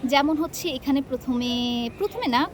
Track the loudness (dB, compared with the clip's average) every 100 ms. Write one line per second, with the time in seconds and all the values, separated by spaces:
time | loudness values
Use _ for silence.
0 | 4 4 4 2 -2 -2 -4 -4 0 0
1 | 0 -4 -2 -2 0 0 0 -2 -4 -4
2 | -4 -2 2 2 2